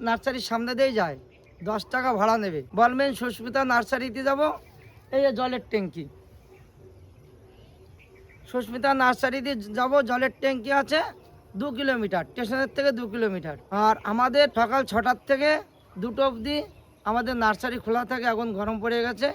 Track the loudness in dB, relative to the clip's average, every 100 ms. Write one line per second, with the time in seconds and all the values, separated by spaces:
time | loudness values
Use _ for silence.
0 | -2 -2 -2 -4 -4 -4 -2 2 2 2
1 | -2 -4 -16 -20 -20 -12 -6 -6 -4 -2
2 | 0 2 2 2 0 -6 -4 2 4 4
3 | -2 -2 -6 -6 -4 -2 2 2 0 -4
4 | -4 -2 0 2 0 -2 -12 -20 -20 -20
5 | -4 2 2 2 -2 -4 -4 -4 -4 -8
6 | -14 -16 -20 -20 -20 -20 -20 -20 -20 -20
7 | -20 -20 -20 -20 -20 -20 -20 -20 -20 -20
8 | -20 -20 -20 -20 -6 -6 -6 0 2 4
9 | 4 4 0 -2 -4 -6 -4 -2 2 4
10 | 2 0 0 0 -2 -2 0 0 2 0
11 | -2 -8 -20 -20 -12 -6 -6 -2 -2 0
12 | 0 -2 -4 -8 -4 -2 -2 0 0 0
13 | -4 -2 -2 -2 -8 -12 -6 2 4 4
14 | 0 2 4 4 4 4 2 2 0 0
15 | 2 0 0 2 2 2 -2 _ _ -8
16 | -6 0 0 0 -4 -4 -4 -14 -20 _
17 | -2 -2 0 0 2 2 -2 -4 -2 -2
18 | 0 -2 0 0 -2 -4 -4 -2 -2 0
19 | -2 -2 -4